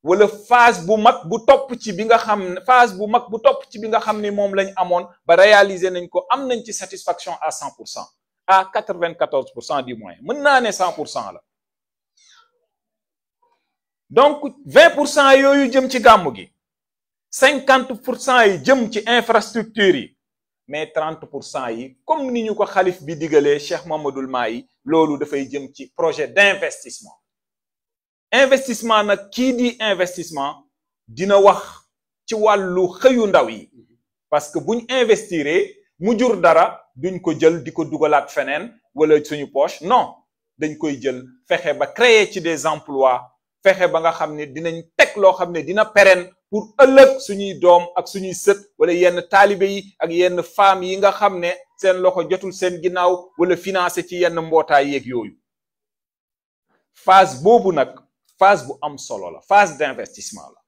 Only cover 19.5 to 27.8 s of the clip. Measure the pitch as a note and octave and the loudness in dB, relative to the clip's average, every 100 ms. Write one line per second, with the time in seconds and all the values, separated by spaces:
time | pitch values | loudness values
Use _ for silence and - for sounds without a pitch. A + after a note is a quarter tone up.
19.5 | A#3 - - G3 C#3+ F#2 _ _ _ _ | -8 -8 0 2 0 -4 _ _ _ _
20.5 | _ _ D3 D#3 D#3+ D#3 D#3 C#3+ C#3 - | _ _ -10 -8 -6 -6 -10 -16 -16 -12
21.5 | D3 B2+ A2+ C3 _ - D#4+ C4+ A#3+ A3 | -10 -10 -10 -14 _ -6 -6 -4 -6 -6
22.5 | G#3 G#3 G3 F#3 F3+ D3 D#3+ D#3+ D3+ D3 | -4 -2 0 0 -2 -12 -10 0 2 2
23.5 | D3 C#3+ E3 E3+ D#3 C#3+ C3+ C3 C3 A#2 | -2 -4 -10 -8 -8 -6 -8 -8 -6 -6
24.5 | A#2 _ _ C3+ D#3+ D#3 C#3+ C#3+ C#3+ C3+ | -8 _ _ -2 0 0 -2 -6 -8 -8
25.5 | C#3 C3 - C3+ - E3 C#3+ C3 F3+ G3+ | -12 -14 -20 -20 -6 -6 -4 -6 0 0
26.5 | F#3+ D#3+ - B2 - G#2+ _ _ _ _ | 0 -8 -10 -20 -20 -20 _ _ _ _
27.5 | _ _ _ | _ _ _